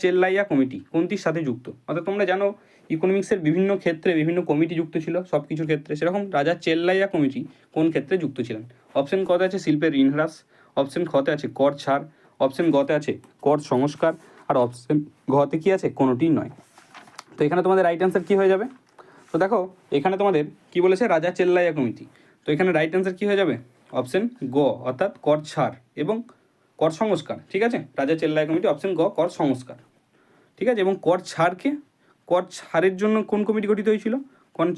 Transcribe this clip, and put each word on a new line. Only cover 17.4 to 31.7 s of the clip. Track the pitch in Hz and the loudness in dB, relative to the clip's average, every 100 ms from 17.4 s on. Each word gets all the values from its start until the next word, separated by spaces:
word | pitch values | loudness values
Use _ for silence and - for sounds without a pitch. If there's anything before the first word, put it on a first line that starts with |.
| 147 | 0
এখানে | 180 185 | 2 2
তোমাদের | 190 175 | 4 2
রাইট | 170 | 2
অ্যান্সার | 185 196 - | 0 0 2
কী | 196 | 2
হয়ে | 190 | 4
যাবে? | 190 254 - _ - - - - | 2 0 -10 _ -20 -20 -20 -6
তো | 165 | 0
দেখো, | 190 214 185 - _ 143 | 2 0 -2 -8 _ -2
এখানে | 185 196 | 0 2
তোমাদের | 202 160 151 - _ | 2 2 -2 -8 _
কী | 175 185 | 0 2
বলেছে? | 185 240 | 2 2
রাজা | 160 175 180 | 2 0 0
চেল্লাইয়া | 180 180 175 151 | 2 4 2 0
কমিটি। | 120 - - _ _ _ | -2 -4 -14 _ _ _
তো | - | -4
এখানে | 151 185 160 | 0 2 2
রাইট | 160 | 0
অ্যান্সার | 185 190 185 | 0 -2 -2
কী | 208 | -2
হয়ে | 202 | 0
যাবে? | 175 120 - _ _ 123 | 0 -2 -8 _ _ -6
অপশন | 123 185 233 - 127 135 | -2 -2 -2 -6 -4 0
গ, | 135 - 127 | 0 0 -6
অর্থাৎ | 127 196 - | -4 -4 -2
কর | 151 151 151 | 0 0 -2
ছাড় | - 135 - _ - | -4 -4 -4 _ -6
এবং | 165 226 - _ _ _ _ - | -4 -4 -6 _ _ _ _ -2
কর | 156 160 | -2 0
সংস্কার, | 220 170 - - - | 0 -2 -4 -12 -8
ঠিক | 190 233 | -2 0
আছে? | 190 - - | -2 -6 -4
রাজা | 139 160 | -2 0
চেল্লাইয়া | 160 156 151 | 0 0 0
কমিটি, | 165 202 | 0 0
অপশন | 147 196 165 | -2 -2 0
গ, | 185 - | 0 0
কর | 170 - | -2 0
সংস্কার, | 147 123 - - _ _ _ _ _ _ _ - | 0 -2 -6 -20 _ _ _ _ _ _ _ -4
ঠিক | 226 | 0
আছে? | 226 190 | 2 0
এবং | 196 | 0
কর | 156 180 - | 0 0 -2
ছাড়কে, | - 190 185 277 | -2 -2 0 -4